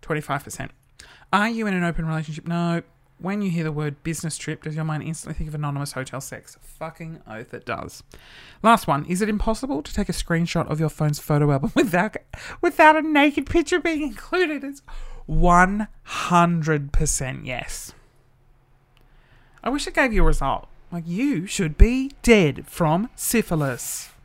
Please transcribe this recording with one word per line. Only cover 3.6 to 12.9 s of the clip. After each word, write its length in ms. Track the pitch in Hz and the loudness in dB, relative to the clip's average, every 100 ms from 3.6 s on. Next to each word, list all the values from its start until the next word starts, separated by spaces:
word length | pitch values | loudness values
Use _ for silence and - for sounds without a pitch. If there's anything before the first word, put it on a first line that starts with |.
the 80 | 156 | -4
word 300 | 151 151 143 | -4 -6 -6
business 340 | 160 160 160 - | -8 -6 -8 -8
trip, 260 | - 156 | -8 -8
does 120 | 160 | -8
your 100 | 151 | -6
mind 180 | 160 151 | -4 -4
instantly 320 | 139 160 - | -6 -10 -10
think 140 | 151 156 | -8 -6
of 60 | |
anonymous 380 | 147 147 143 143 | -6 -6 -6 -6
hotel 280 | - 131 127 | -8 -10 -10
sex? 380 | - 117 - - | -12 -16 -18 -20
Fucking 640 | - - 160 156 160 160 - | -20 -14 -14 -12 -14 -14 -16
oath 280 | 110 120 | -16 -14
it 100 | - | -14
does. 380 | - 113 - - - - - - - - | -10 -10 -10 -14 -20 -20 -20 -20 -20 0
Last 240 | 214 226 - | 4 4 2
one. 200 | 143 147 | -2 -2
Is 160 | 180 | -2
it 60 | 214 | 0
impossible 520 | 208 - 220 262 202 | 0 0 -2 -4 -6
to 120 | - | -4
take 160 | - 196 | -4 -4
a 20 | |
screenshot 560 | 175 - 165 170 170 - | -4 -2 0 0 -2 -2
of 80 | 151 | -2
your 120 | 156 | -2
phone's 280 | - 151 147 | 0 -2 -2
photo 320 | - 147 147 | 0 2 4
album 220 | 139 139 | 2 2
<laughs> 40 | - | 2
without, 400 | 262 165 208 - _ - - - | 2 2 -2 -6 _ -18 -16 -2
without 340 | 349 349 311 | -2 8 8